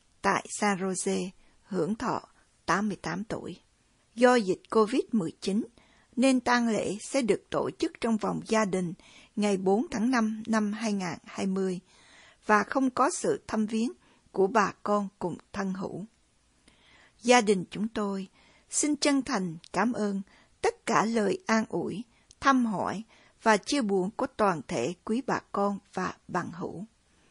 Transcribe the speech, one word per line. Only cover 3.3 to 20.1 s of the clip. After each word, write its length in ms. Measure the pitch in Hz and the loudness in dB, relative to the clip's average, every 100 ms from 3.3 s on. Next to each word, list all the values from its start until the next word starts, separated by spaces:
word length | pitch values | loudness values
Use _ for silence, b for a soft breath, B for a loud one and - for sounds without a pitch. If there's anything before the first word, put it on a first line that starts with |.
| - - 185 _ _ _ _ _ 220 | -6 -8 -14 _ _ _ _ _ 2
Do 200 | 247 247 | 6 6
dịch 260 | 185 180 - | 2 -2 0
covid 320 | 220 214 262 - | 2 2 2 0
mười 200 | 214 165 - | -2 -2 -4
chín, 220 | - 202 381 b b b b - | -2 -2 -2 b b b b 0
nên 240 | 262 254 | 4 4
tang 280 | 247 247 233 | 2 2 2
lễ 300 | 208 - 202 | 0 -2 -4
sẽ 200 | - 277 | -4 -2
được 280 | 226 185 - | 0 0 0
tổ 200 | 151 131 - | -2 -2 -2
chức 120 | 320 - | -4 -2
trong 160 | 233 220 | -2 0
vòng 240 | 190 170 - | 0 -4 0
gia 180 | 220 208 | 0 2
đình 280 | 190 175 185 B B B - | 0 -2 -6 B B B -2
ngày 220 | 208 190 | 0 2
bốn 280 | 190 202 339 | 2 2 2
tháng 200 | 220 233 | 0 2
năm 320 | 254 220 220 - | 2 0 -2 -2
năm 260 | 220 208 | 0 0
hai 200 | 214 226 | -2 -4
ngàn 240 | 202 180 - | -2 -4 -8
hai 220 | - - 202 | -12 -6 -2
mươi 340 | 190 185 180 b b b b b b - | 0 -2 -4 b b b b b b 2
và 180 | 208 | 2
không 260 | 202 269 262 | 2 0 0
có 200 | - 269 | 2 0
sự 340 | - 190 143 - | 0 -2 -2 -2
thăm 180 | 220 214 | -2 -2
viếng 260 | 220 240 370 b b b | 0 -2 -6 b b b
của 160 | - 190 | 0 2
bà 260 | 233 190 - | 4 0 -2
con 240 | - 208 196 - | -2 0 -2 -6
cùng 180 | 180 - - | -8 -8 -10
thân 200 | 202 196 | -6 -6
hữu. 320 | 190 190 156 208 _ _ _ _ _ b b b b b b | -4 -8 -8 -12 _ _ _ _ _ b b b b b b
Gia 200 | 233 247 | 4 6
đình 240 | 214 196 165 | 6 2 0
chúng 160 | 170 220 | -6 -6
tôi 400 | - 202 196 190 b b b b | -4 -4 -4 -8 b b b b
xin 260 | - 294 294 | -2 0 2
chân 260 | 294 277 | 2 2
thành 360 | 262 240 180 160 - | 0 -2 -2 -6 -6
cảm 200 | 175 226 | -2 0
ơn 280 | 233 208 | 0 -2